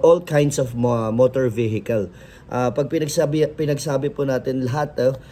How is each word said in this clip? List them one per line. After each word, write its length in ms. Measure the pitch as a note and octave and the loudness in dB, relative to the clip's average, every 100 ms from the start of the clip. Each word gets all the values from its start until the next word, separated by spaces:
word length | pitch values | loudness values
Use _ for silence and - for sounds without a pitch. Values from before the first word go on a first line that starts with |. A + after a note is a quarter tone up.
| D#3+ | 6
all 160 | F3 | 4
kinds 320 | F3 D3 D3 | 2 2 2
of 240 | D3 B2+ A#2+ | 0 -4 0
mo-, 320 | A#2+ A#2+ A2 | 0 0 0
motor 400 | A2+ B2+ C3 B2+ | 4 4 4 0
vehicle. 560 | A2 A2+ G#2+ G2+ A2+ F#2 - - - - | 0 -2 -2 -2 -2 -4 -10 -20 -20 -8
Ah, 240 | B2 B2 | -2 -2
pag 160 | C3 C#3 | -2 -2
pinagsabi, 560 | D#3+ D3+ E3+ D3+ D#3 D3+ - | -2 -2 0 0 2 0 -2
pinagsabi 560 | D3+ C#3+ D3+ C3+ C#3+ | -2 -2 -2 -2 -2
po 80 | - | -2
natin 400 | C#3 B2+ C3 C3 | -2 -2 -2 -2
lahat, 320 | B2+ C#3+ D3 - | -2 -2 -4 0
ah, 160 | B2 C3+ - | 0 0 -8